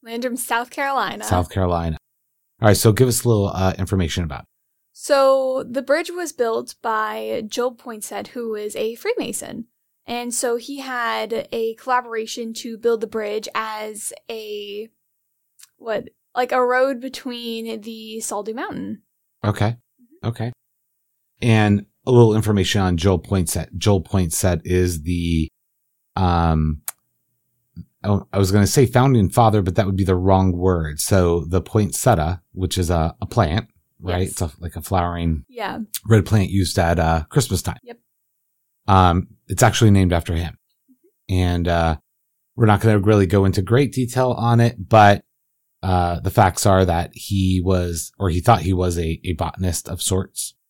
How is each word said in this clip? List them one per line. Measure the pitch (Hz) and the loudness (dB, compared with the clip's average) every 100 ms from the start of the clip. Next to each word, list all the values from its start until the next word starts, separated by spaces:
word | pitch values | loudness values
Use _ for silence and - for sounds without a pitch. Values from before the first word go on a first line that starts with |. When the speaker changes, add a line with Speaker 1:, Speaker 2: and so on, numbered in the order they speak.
Speaker 1:
Landrum, | 240 233 247 247 | -10 -6 -6 -6
South | - 233 240 | -4 -4 -4
Carolina. | - 277 277 196 107 | -6 -4 -2 -2 -6
Speaker 2:
South | - 90 87 | -2 -2 -2
Carolina. | - 92 87 82 80 _ _ _ _ _ _ | -2 -2 0 -2 -6 _ _ _ _ _ _
All | 113 | 4
right, | 98 | 6
so | 117 | 4
give | 101 127 | 4 2
us | 117 | 2
a | 120 | 2
little, | 110 98 | 2 0
uh, | - 95 - | 0 -2 -2
information | 92 98 85 - | -2 -2 -2 -2
about | 85 69 | -6 -8
it. | - _ _ _ _ | -16 _ _ _ _
Speaker 1:
So | _ - 285 269 269 262 262 - | _ 0 4 4 2 0 -4 -6
the | 247 | -8
bridge | 262 294 339 | -2 -2 -2
was | 349 339 | -8 -10
built | - 233 226 240 - | -4 -2 -2 -6 -10
by | 240 220 214 220 220 220 220 | -4 -4 -4 -6 -8 -8 -8
Joel | - 247 | -4 -6
Poinsett, | 240 - 220 - 202 208 | -6 -16 -14 -12 -12 -12
who | - 233 | -10 -8
was | 214 208 - | -8 -8 -6
a | 220 | -6
Freemason. | 233 403 480 294 - - - 233 _ _ _ - | -6 -6 -4 -4 -8 -10 -14 -16 _ _ _ -12
And | 240 240 | -10 -8
so | 240 262 240 | -4 -4 -4
he | 233 277 | -8 -14
had | 262 254 233 220 220 226 - | -10 -6 -4 -4 -6 -6 -6
a | 233 226 | -6 -6
collaboration | 226 - 247 240 226 226 - 226 | -6 -2 -2 -2 -8 -6 -8 -10
to | 226 240 226 | -10 -12 -4
build | 233 233 | 0 0
the | 220 | -2
bridge | 220 208 214 214 | -6 -6 -6 -6
as | 208 220 214 214 214 - - _ | -6 -6 -8 -10 -10 -12 -14 _
a, | 226 214 208 208 202 226 _ _ _ _ _ _ _ - _ | -14 -10 -12 -10 -12 -14 _ _ _ _ _ _ _ -20 _
what, | 233 214 - _ _ - | -6 -6 -6 _ _ -4
like | 247 | -2
a | 262 | 0
road | 247 247 269 262 | 2 2 2 -2
between | 262 269 269 240 233 226 226 226 | -8 -10 -10 -8 -8 -8 -6 -10
the | 208 226 220 220 | -10 -14 -12 -10
Saldou | 220 208 208 | -8 -8 -8
Mountain. | 220 403 - 196 220 _ _ _ _ | -8 -10 -10 -10 -12 _ _ _ _
Speaker 2:
Okay. | 104 101 104 | -4 0 -2
Speaker 1:
Mm-hmm. | 117 _ _ _ _ - | -4 _ _ _ _ -8
Speaker 2:
Okay. | 113 113 127 _ _ _ _ _ _ _ _ | -6 -8 -10 _ _ _ _ _ _ _ _
And | 117 110 107 101 - _ - | 2 4 4 2 0 _ 2
a | |
little | 123 117 107 | 6 6 4
information | 107 104 92 107 | 2 0 2 2
on | 92 90 | 0 2
Joel | 92 90 | 2 2
Poinsett. | - 98 85 - 80 95 | 0 -2 -2 -4 -6 -4
Joel | 107 101 | 2 2
Poinsett | 82 98 87 - 98 85 | 0 -2 -2 0 0 -2
is | - 90 90 85 | 0 0 0 -2
the, | 76 90 85 82 80 _ _ _ _ _ _ | -4 -4 0 0 -2 _ _ _ _ _ _
um, | - 92 87 85 80 78 76 - - _ _ _ _ _ _ _ - - _ | -2 0 2 2 2 0 -4 -10 -18 _ _ _ _ _ _ _ -20 -20 _
oh, | 98 101 - | -2 -2 -2
I | 98 | 0
was | 95 | 2
gonna | 101 98 | 4 2
say | - 123 | 4 2
founding | 123 131 127 92 | 4 4 4 2
father, | - 113 104 | 4 4 4
but | 92 | 0
that | 90 95 | 0 0
would | 95 | 0
be | |
the | 92 | 0
wrong | 90 92 95 95 | 2 4 4 4
word. | 87 90 90 76 76 | 2 2 0 -2 -6
So | - 98 87 87 80 | 0 2 4 2 0
the | 92 | -4
poinsettia, | - 110 101 - - 98 78 90 _ | 0 0 0 0 2 2 0 -4 _
which | - 90 95 | -6 -4 -2
is | 85 | 0
a, | 87 80 - | 0 0 -4
a | - | -6
plant, | - 90 85 120 _ _ _ | -2 0 0 -6 _ _ _
right? | 92 92 | -6 -4
Speaker 1:
Yes. | 92 | -4
Speaker 2:
It's | - | -4
a, | 85 - | -8 -6
like | 87 85 | -12 -12
a | |
flowering | 80 95 87 87 85 78 - | -4 -2 -2 -2 -2 -2 -6
Speaker 1:
Yeah. | 240 214 - 214 - - | -10 -8 -8 -10 -12 2
Speaker 2:
red | 113 95 | 2 4
plant | 110 95 | 0 2
used | 98 90 - | 0 -2 0
at, | 85 85 | 0 0
uh, | 80 80 78 | 2 0 0
Christmas | - - 90 | -2 0 -2
time. | - - | -4 -10
Speaker 1:
Yep. | - - _ _ _ _ _ _ _ _ - | -14 -20 _ _ _ _ _ _ _ _ 2
Speaker 2:
Um, | 95 92 87 - _ _ | 6 6 4 -2 _ _
it's | 95 | 2
actually | 120 - 113 | 2 6 6
named | 98 92 | 6 4
after | 87 - | 0 -2
him. | 82 87 - _ _ _ | -4 -4 -10 _ _ _
Speaker 1:
Mm-hmm. | _ _ _ _ | _ _ _ _
Speaker 2:
And, | 92 90 87 87 | 0 2 0 0
uh, | 85 82 78 _ _ _ _ _ | 2 2 0 _ _ _ _ _
we're | - 113 | 0 4
not | 101 | 4
gonna | 113 104 | 4 2
really | 98 107 98 | 4 4 4
go | 101 | 4
into | 98 95 | 2 0
great | 92 117 143 | 0 2 2
detail | 127 123 127 127 | -2 -4 0 0
on | 120 117 117 | 0 2 4
it, | 117 - 92 | 2 0 4
but, | 110 104 101 _ _ _ _ _ _ | 8 8 6 _ _ _ _ _ _
uh, | 95 90 87 87 | -2 0 0 -2
the | - | -2
facts | - 98 90 104 | 4 4 4 2
are | 95 | 4
that | 92 82 85 | 4 2 -2
he | - - 98 95 92 | -10 -6 -2 0 0
was, | 90 92 87 85 - _ | 0 0 -2 -6 -10 _
or | 98 | -2
he | 85 | 0
thought | 85 117 | 4 2
he | 82 | 4
was | 92 90 82 | 0 0 -2
a, | 82 78 | -4 -4
a | - | -6
botanist | 80 82 - 92 85 - | -4 -4 -4 -4 -4 -8
of | 87 | -8
sorts. | - 92 95 - - _ _ | -2 -2 -4 -10 -14 _ _